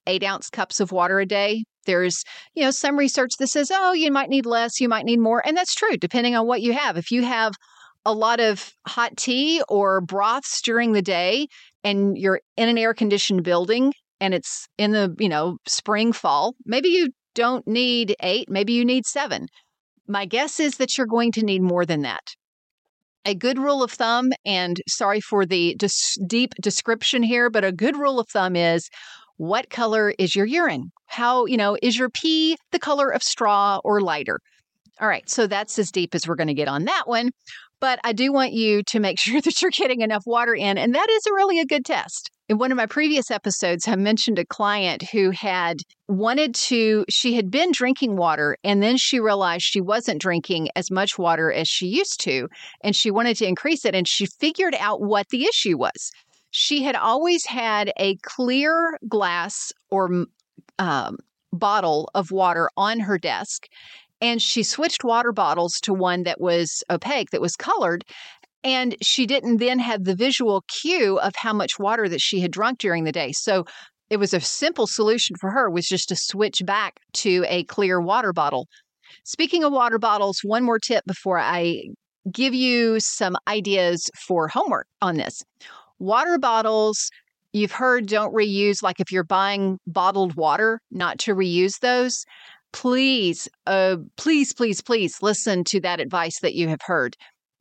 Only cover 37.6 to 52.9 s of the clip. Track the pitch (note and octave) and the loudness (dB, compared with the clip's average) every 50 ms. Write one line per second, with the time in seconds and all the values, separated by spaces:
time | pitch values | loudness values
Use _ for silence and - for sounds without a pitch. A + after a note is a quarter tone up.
37.6 | - - _ _ C4+ C4 B3 - - A#3 A3+ G#3+ B3+ C#4 C#4 C4+ C4 - - A3+ | -20 -20 _ _ 0 0 0 0 -2 -4 0 0 0 2 2 2 2 0 0 0
38.6 | A3+ G#3+ G#3 G#3 G3 - - A3 G#3 F#3+ F3+ - - G#3+ A#3+ D4+ - E4+ - - | 2 2 2 2 0 0 0 0 0 0 0 0 -2 0 0 0 0 0 0 0
39.6 | - F#4 - - G4 C4 B3+ A#3+ A3 A3 A3 G#3 - A#3 A#3 A#3 A#3+ A#3 A3+ D3+ | 0 0 0 0 0 0 0 0 0 0 -2 -2 -2 -2 0 0 2 2 0 0
40.6 | G3 G3 G3 F3 D3+ A#3+ B3 D#4 G4+ A4+ A4 G#4+ - A4 G4+ G4 G4 G4 F4 E4 | 0 0 0 2 0 2 2 2 2 2 2 2 2 0 2 2 4 4 4 2
41.6 | E4 C4+ D4+ C#4+ B3+ - D4 F3 - - - - - - - _ _ - G#3+ G#3+ | 2 2 0 -2 0 -2 -2 -4 -4 -6 -10 -12 -14 -14 -18 _ _ -2 0 0
42.6 | B3+ B3+ C4 B3 A3 - - D4 D4+ D4+ D4+ C#4 A3+ - A#3 G3+ - G3+ F#3 - | 2 0 0 0 -2 -2 0 0 2 2 2 0 0 0 -4 -4 -2 -2 -2 0
43.6 | G3 F3 F3+ E3+ - A3 A3 F#3+ G3 G#3 A3 G#3 - A#3+ G#3+ E3+ F3 - - - | 0 0 0 0 0 0 0 2 2 2 2 2 2 0 0 0 -2 -4 -4 -2
44.6 | G#3 G3+ G#3 G#3 F#3+ F3 C#3+ - F3 - - G#3+ F#3+ F#3 F#3 - - G3+ F#3 F#3 | 0 0 0 0 0 -2 -2 -4 -6 -2 0 2 2 2 2 0 -2 -2 -2 0
45.6 | F3 E3+ E3+ C#3 E3 - _ _ _ - G3 F#3+ G#3+ A3+ B3+ C#4+ D#4 C4+ A#3+ - | 0 -2 -2 -4 -8 -14 _ _ _ -4 -2 0 0 0 2 2 0 0 -2 -4
46.6 | - - B3+ A#3 A3+ A3 G#3+ G#3+ - - G#3 - - B3 A#3+ A#3 G3+ F3+ G#3+ C#4+ | -2 0 2 2 4 4 4 2 2 2 0 2 2 2 2 2 0 0 0 2
47.6 | F4 F#4 D4 - B3+ B3+ C4+ - C#4+ A3+ G3+ F#3 E3+ E3 D#3 C#3+ D3 D3 B2+ - | 2 2 2 2 2 0 0 0 0 0 0 2 2 2 2 2 0 0 -2 -2
48.6 | - G3+ G3+ G3+ G3+ A3+ B3+ B3+ - - C4+ B3 A3 A3 G3+ G3 F#3+ F3 E3+ F3 | 0 2 2 4 4 4 2 2 2 0 0 2 2 2 2 2 2 0 0 -2
49.6 | - - - G3+ F3+ F#3+ G#3+ A#3+ A#3 A#3+ F#3 D3+ - F#3 E3+ E3+ - - F#3 D#3+ | -2 -2 0 0 0 0 0 0 0 -2 -4 -2 -2 0 0 0 -2 -2 -4 -2
50.6 | D#3+ - - - C#3 - F#3 F#3+ G3+ G3 - - F3 E3+ E3 D#3 D#3+ D#3 - - | -2 -4 -4 -6 -4 -2 -2 -2 -2 -2 -2 -2 0 0 2 2 2 0 0 0
51.6 | E3 - - - F#3 F3+ G#3+ F4 G4 - - - - F3+ C3 C3 A#2+ E3 - - | -2 -2 -2 -2 -2 -2 -2 -2 -2 -2 -4 -4 -4 -2 -2 -2 -2 -6 -10 -16
52.6 | - - - - - G#3 | -20 -20 -18 -6 -4 -2